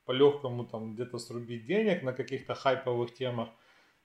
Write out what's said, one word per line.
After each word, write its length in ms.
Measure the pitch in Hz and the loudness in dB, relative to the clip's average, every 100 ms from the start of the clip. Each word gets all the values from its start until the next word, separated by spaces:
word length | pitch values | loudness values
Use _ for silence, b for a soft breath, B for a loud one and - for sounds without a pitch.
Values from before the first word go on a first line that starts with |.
по-лёгкому 600 | - 127 143 143 127 120 | 0 6 6 6 -4 -4
там 300 | 120 110 113 | -6 -8 -8
где-то 240 | 107 123 117 | -6 -6 -8
срубить 460 | - 117 117 120 | -8 -10 -8 -8
денег 380 | 113 202 214 175 | -2 2 2 2
на 100 | 131 | -2
каких-то 420 | 127 120 131 - | -4 -4 -6 -6
хайповых 600 | 120 139 127 127 120 120 | 0 2 2 0 0 -2
темах. 340 | - 127 120 117 - b b b b | -2 -4 -2 -4 -8 b b b b